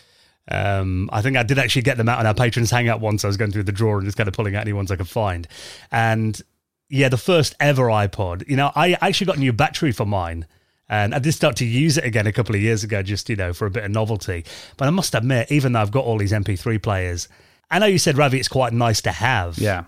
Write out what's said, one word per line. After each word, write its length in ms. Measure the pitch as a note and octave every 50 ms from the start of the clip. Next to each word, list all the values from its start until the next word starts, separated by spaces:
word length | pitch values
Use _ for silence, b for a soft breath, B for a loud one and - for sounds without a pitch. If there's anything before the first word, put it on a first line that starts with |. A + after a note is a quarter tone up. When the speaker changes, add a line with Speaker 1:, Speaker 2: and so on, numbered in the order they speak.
| b b b b b b b b b -
Speaker 1:
Um, 600 | - G2 G2 G2+ G2 G2 F#2+ F#2+ F#2 F#2 F#2 -
I 80 | - G#2+
think 160 | G2+ C3+ C3+
I 60 | B2+
did 160 | A#2 G#2 C3+ C3+
actually 240 | B2+ A#2 - C3+
get 140 | A2+ C#3 C3 A#2+
them 100 | A2 A#2
out 100 | B2 A#2+
on 80 | A#2
our 80 | A2 G#2+
patrons 360 | A#2+ B2+ A#2+ - A#2+ A#2 G#2
hangout 300 | A#2+ B2 A#2+ A#2 A2+ A2
once. 240 | A2 G#2+ G#2 G2+ -
I 40 | G#2
was 80 | G2+
going 160 | G2 A2+ G#2
through 120 | G2 G#2+ G2+
the 80 | G2
drawer 260 | G2+ F#2+ A2+ A2 G#2 G2+
and 80 | F#2+
just 100 | G2+ G2+
kind 120 | - A2 -
of 60 | F#2+
pulling 220 | - A2 G#2 G2
out 60 | G#2
any 100 | G#2+ G#2+
ones 180 | G#2 G2+ G2 F#2
I 60 | G2
could 120 | E2+ G2 -
find. 380 | - A#2+ G#2+ G2 F2+ E2+ E2 - B B B B B B B B
And 480 | - A#2+ A2+ A2+ A2+ A2+ A2 A2 G#2 - - _ _ _ _ _ _ _ _ -
yeah, 200 | C#3+ C3+ C#3 C3
the 80 | B2+ A#2
first 360 | - - F#3 E3 C#3+ - - -
ever 240 | D3 D3 C#3+ C3 B2+
iPod, 640 | A#2 A2 G#2+ G2+ G2+ - - G2+ F2+ F2 F#2 - -
you 80 | C#3+
know, 160 | C3 C#3+ C#3+ -
I 220 | C#3+ D#3+ F3+ F3 -
actually 240 | E3+ F#3+ F3 - G3+
got 100 | F3 F3
a 40 | D3
new 120 | C3+ C3
battery 400 | A#2+ G#2+ C#3+ D3 - - E3+ D3
for 140 | A2 - A#2
mine, 400 | G2+ G2+ F#2+ E2+ E2+ E2 E2 E2 - _ _ _ _ _ _ _ -
and 260 | - G#2+ G#2 G2+ -
I 40 | C#3+
did 140 | B2 D#3+
start 240 | D3+ - - D3+ -
to 100 | - C3
use 320 | A#2 A#2 B2+ D3 E3 B2+ -
it 60 | -
again 220 | B2 G#2+ A2+ G2+
a 60 | G#2+
couple 220 | G2+ - A#2+ - A2
of 80 | G2
years 200 | G2+ A2+ A2+ G#2
ago, 200 | G#2+ G#2+ A2 G2+
just, 260 | G2 F#2+ G#2 F#2+ - -
you 80 | A#2
know, 160 | G2+ F#2 F2
for 140 | F2 - A2+
a 40 | G2+
bit 140 | F#2 A#2+ G#2
of 60 | G2
novelty. 540 | G2+ A2+ A2 G#2+ A2+ G2 - - F2+ E2+ E2 B B B B B B B
But 100 | F#3 F3+
I 20 |
must 240 | E3+ G3 - - -
admit, 380 | B2 A2+ C3 C3+ A#2+ A2+ -
even 200 | C#3+ D3+ C3 C3
though 80 | A#2+ A2+
I've 80 | G#2+ G2+
got 140 | G#2 C3+ C3
all 120 | A#2+ A2+
these 160 | G#2+ G2+ G2
M 120 | A2 G#2+ F#2+
P 120 | G#2+ G2+
three 220 | F2 - B2 A2+ G#2+
players, 500 | - A#2 G2+ F#2+ F2+ F2+ F2 F2 - - b b b b b b b b
I 80 | D#3+ F3+
know 60 | G#3+
you 140 | G#3+ G3 E3+
said, 180 | - E3+ C#3+
Ravi, 220 | B2+ D3 C3+ B2+ C3+
it's 100 | B2 -
quite 240 | - C3+ B2+ A#2+
nice 300 | A#2 A#2 A#2+ A#2 A2 -
to 100 | - A2
have 460 | F2 - G#2 B2 C3 G#2+ F2 F2 E2 E2
Speaker 2:
Yeah. 260 | G#2 G#2 F#2+ F2 -